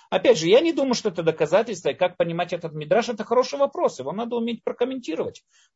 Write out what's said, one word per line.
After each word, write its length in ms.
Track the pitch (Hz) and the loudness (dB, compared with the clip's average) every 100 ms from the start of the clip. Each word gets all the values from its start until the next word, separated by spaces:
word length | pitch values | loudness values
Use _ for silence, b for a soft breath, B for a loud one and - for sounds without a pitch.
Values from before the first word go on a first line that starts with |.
| b | b
Опять 300 | - 294 175 | 0 4 4
же, 100 | 165 | 6
я 120 | 233 | 6
не 120 | 330 | 6
думаю, 220 | 302 269 | 2 0
что 160 | 233 208 | 0 -2
это 120 | 175 | -2
доказательство, 680 | 160 156 151 185 233 185 151 | -2 0 2 2 2 -2 -4
и 40 | |
как 220 | 127 180 - | 0 0 0
понимать 380 | 170 170 175 | -2 -2 -4
этот 180 | 170 165 | -6 -8
мидраш, 380 | 151 151 196 220 | -10 0 0 0
это 120 | 226 | -4
хороший 360 | 214 240 254 277 | 0 0 2 0
вопрос, 400 | 277 359 285 - | -2 0 -2 -2
его 140 | 131 | -6
надо 240 | 190 233 240 | -6 -6 -4
уметь 280 | 233 233 | -4 -4
прокомментировать. 800 | - 240 254 262 247 311 185 - _ b b | -6 -2 -2 -2 -6 -6 -6 -8 _ b b